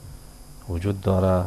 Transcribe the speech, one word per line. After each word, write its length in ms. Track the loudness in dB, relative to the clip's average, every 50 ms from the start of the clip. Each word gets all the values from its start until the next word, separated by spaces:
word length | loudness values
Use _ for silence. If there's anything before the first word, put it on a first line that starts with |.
| -18 -16 -16 -16 -18 -20 -20 -20 -20 -18 -18 -18 -10 -6
وجود 320 | -6 -2 -2 -2 -2 0
داره 440 | 2 2 4 4 4 4 4 4 2